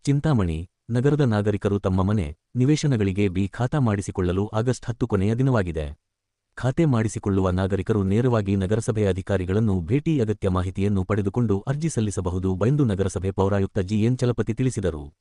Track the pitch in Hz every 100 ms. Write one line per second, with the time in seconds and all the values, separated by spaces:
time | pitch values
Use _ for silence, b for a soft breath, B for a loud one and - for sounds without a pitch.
0 | - 143 156 127 90 80 92 _ - 117
1 | 139 147 131 107 104 101 104 101 98 92
2 | 95 107 76 - _ 120 127 151 151 120
3 | 101 95 104 90 98 - 120 151 120 101
4 | 101 101 90 92 107 110 123 120 - 110
5 | 123 101 101 117 135 123 87 78 73 76
6 | _ _ _ _ _ - 127 135 160 117
7 | 110 104 104 98 95 90 95 95 92 110
8 | 95 104 127 117 98 101 95 110 120 110
9 | 101 92 - 98 87 98 113 95 82 135
10 | 165 151 107 104 98 90 92 95 98 101
11 | 90 101 98 123 117 98 127 143 160 123
12 | 107 101 87 92 92 92 107 147 127 95
13 | 95 98 95 98 98 101 95 - 92 107
14 | 110 127 123 117 110 113 127 107 92 76
15 | 73 _